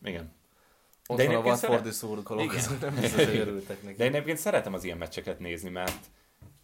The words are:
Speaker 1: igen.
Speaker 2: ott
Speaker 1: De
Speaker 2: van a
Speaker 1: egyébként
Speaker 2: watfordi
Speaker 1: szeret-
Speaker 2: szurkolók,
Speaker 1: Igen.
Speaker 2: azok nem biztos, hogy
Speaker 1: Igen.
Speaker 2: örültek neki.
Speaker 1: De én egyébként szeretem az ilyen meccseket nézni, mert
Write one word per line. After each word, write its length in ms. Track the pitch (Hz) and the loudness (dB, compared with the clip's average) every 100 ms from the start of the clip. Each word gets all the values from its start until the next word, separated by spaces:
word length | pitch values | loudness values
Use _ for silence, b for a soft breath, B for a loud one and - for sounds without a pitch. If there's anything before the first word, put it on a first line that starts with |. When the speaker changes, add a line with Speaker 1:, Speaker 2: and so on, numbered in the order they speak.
Speaker 1:
igen. 300 | 98 85 80 - _ b b b b b - | -8 -8 -10 -16 _ b b b b b -4
Speaker 2:
ott 100 | 123 | 2
Speaker 1:
De 80 | 139 | 4
Speaker 2:
van 100 | 113 | 4
a 20 | |
Speaker 1:
egyébként 60 | 120 | 4
Speaker 2:
watfordi 300 | 120 - 117 | 4 4 2
Speaker 1:
szeret- 160 | 110 | 2
Speaker 2:
szurkolók, 500 | 104 113 107 98 110 | -4 -4 -6 -4 -2
Speaker 1:
Igen. 120 | 160 - | 0 0
Speaker 2:
azok 240 | 123 135 | 0 -2
nem 160 | 143 139 | -2 0
biztos, 300 | 113 - 135 | 2 4 4
hogy 80 | |
Speaker 1:
Igen. 140 | 110 104 | 4 0
Speaker 2:
örültek 360 | 98 95 98 | -4 -6 -10
neki. 120 | 101 98 | -10 0
Speaker 1:
De 80 | 123 | 2
én 60 | |
egyébként 240 | 147 143 160 | 2 -2 -2
szeretem 360 | 214 160 104 | 2 2 2
az 100 | 92 | -4
ilyen 140 | 90 85 | -6 -6
meccseket 420 | 82 - 95 87 | -6 -6 -6 -6
nézni, 300 | 90 85 90 | -6 -6 -6
mert 400 | 90 90 - - b b b - - | -4 -4 -6 -14 b b b -20 -20